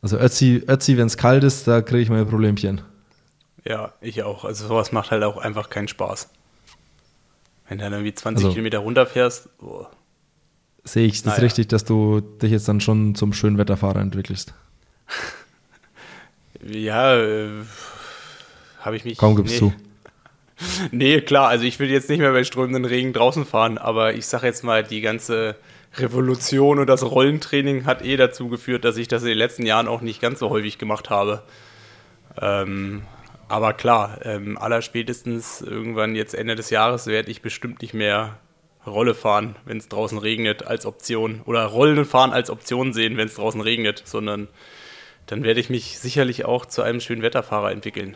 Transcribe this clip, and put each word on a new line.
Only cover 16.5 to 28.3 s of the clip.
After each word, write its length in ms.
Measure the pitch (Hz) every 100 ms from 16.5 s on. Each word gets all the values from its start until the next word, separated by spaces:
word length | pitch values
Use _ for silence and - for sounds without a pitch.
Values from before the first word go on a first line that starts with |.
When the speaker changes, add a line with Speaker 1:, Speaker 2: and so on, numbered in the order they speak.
| - -
Speaker 2:
Ja, 480 | 107 107 110 135 123
äh, 340 | 110 107 107 107 107 - - - - - - - - - - -
hab 160 | - 110
ich 100 | 117
mich 140 | 110
Speaker 1:
Komm, 160 | 107 104
gib's 160 | 101
Speaker 2:
nee. 60 | 117
Speaker 1:
zu. 140 | 104 101 - _ - _ _
Speaker 2:
<laughs> 640 | _ _ _ 180 - 175
Nee, 300 | 120 135 151
klar, 280 | 143 143 131
also 160 | 120 120
ich 120 | 123
will 100 | 139
jetzt 200 | 135 131
nicht 100 | 147
mehr 120 | 147
bei 120 | 127
strömenden 400 | 127 127 127 127
Regen 300 | 127 123 127
draußen 320 | 120 120 156 139
fahren, 320 | 110 113 110
aber 380 | - 113 110 110
ich 100 | -
sag 160 | 123
jetzt 220 | 123 117
mal, 200 | 120 110
die 180 | 107 110
ganze 540 | 110 113 - 113 110 107 _ - _ -
Revolution 840 | 127 123 127 127 - 135 143 143
und 80 | 135
das 160 | 127
Rollentraining 840 | 123 123 135 151 - 143 139 135 131
hat 180 | -
eh 140 | 120 135
dazu 320 | 127